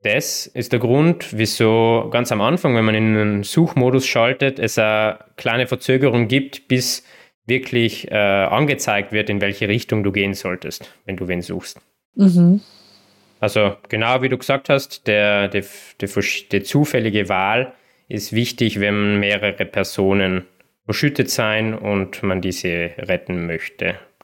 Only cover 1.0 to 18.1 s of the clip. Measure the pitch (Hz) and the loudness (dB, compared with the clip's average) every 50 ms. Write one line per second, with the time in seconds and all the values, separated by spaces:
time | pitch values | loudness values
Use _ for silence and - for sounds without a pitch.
1 | 151 165 175 - - - - 107 113 - - - 117 110 110 113 113 113 117 117 | 4 4 2 0 -4 -10 -2 -2 -2 -2 0 2 4 4 4 4 4 4 4 2
2 | 113 - - 120 123 - 120 107 98 117 156 180 - 156 123 117 110 110 107 107 | 0 0 -2 -2 0 0 0 0 2 2 2 2 2 2 2 4 2 2 2 2
3 | 110 110 110 107 107 104 104 101 104 - - - 170 165 - - 123 127 127 135 | 2 2 2 2 2 0 0 -2 -4 0 2 2 2 2 2 2 2 4 4 2
4 | 131 - - 120 113 120 131 - 139 135 131 - - 107 - - 110 107 107 107 | 0 2 0 2 2 2 2 0 -2 -2 -2 -2 -4 -2 0 2 2 2 2 2
5 | 110 107 - - - _ _ - - 127 113 120 127 123 131 - - - 131 131 | 0 0 -2 -4 -12 _ _ -6 -4 -2 -2 0 -2 -2 -4 -6 0 2 2 4
6 | 135 139 113 120 120 104 123 139 135 135 - - _ _ 131 127 123 - - - | 4 2 2 2 2 2 0 0 0 -2 -10 -18 _ _ 0 0 0 -2 -6 -8
7 | _ - - - - _ _ _ _ - 120 131 135 - - 123 117 113 - - | _ -18 -20 -20 -20 _ _ _ _ -2 -2 -2 -2 -2 0 0 0 0 -2 -4
8 | - - - 107 104 101 98 98 95 - - 113 147 147 135 131 - - 107 101 | -12 -4 -2 0 2 2 2 2 2 2 2 2 2 0 0 -2 -2 -2 -2 -2
9 | 98 - 107 107 104 - 104 101 98 101 98 - 117 101 104 120 - - - 107 | -2 -2 -2 -4 -2 -2 -2 -2 -2 -2 -2 -2 -2 -2 -2 -2 -2 -2 -2 0
10 | 101 101 95 104 98 98 98 - - 95 90 90 - 73 - - - - - _ | 0 0 0 0 0 -2 -2 -4 -6 -6 -6 -6 -8 -12 -12 -14 -18 -20 -20 _
11 | _ - 95 90 95 87 90 90 87 - 101 98 - - - - _ _ _ _ | _ -12 -10 -8 -6 -4 -4 -4 -4 -6 -8 -10 -10 -12 -18 -20 _ _ _ _
12 | _ _ _ - 202 190 175 175 175 175 185 202 - _ _ _ _ _ _ _ | _ _ _ 4 4 6 6 6 6 6 6 4 0 _ _ _ _ _ _ _
13 | _ _ _ _ _ _ _ _ - 107 - 107 104 101 101 - _ - - 107 | _ _ _ _ _ _ _ _ -4 0 2 2 2 2 0 -4 _ -4 -2 0
14 | 113 117 127 131 127 131 127 123 - - 135 135 - - 147 139 135 - - - | 2 2 2 2 2 0 -2 -2 -2 -2 -2 -2 0 0 0 0 0 -4 -16 -10
15 | _ - 104 104 104 104 101 101 101 98 104 101 95 - - - - - - _ | _ 0 2 2 4 4 2 2 0 0 -2 -4 -4 -6 -16 -20 -20 -20 -10 _
16 | - 98 - 101 98 - - - - _ - 101 98 - - 143 147 147 - 127 | -8 -4 -2 -2 -2 -2 -4 -6 -8 _ -2 -2 -2 0 0 0 0 2 0 -2
17 | 110 113 101 107 101 90 101 92 95 98 110 120 131 131 - _ _ _ _ _ | 0 0 0 0 0 0 0 0 0 0 0 0 -2 -4 -8 _ _ _ _ _
18 | _ _ | _ _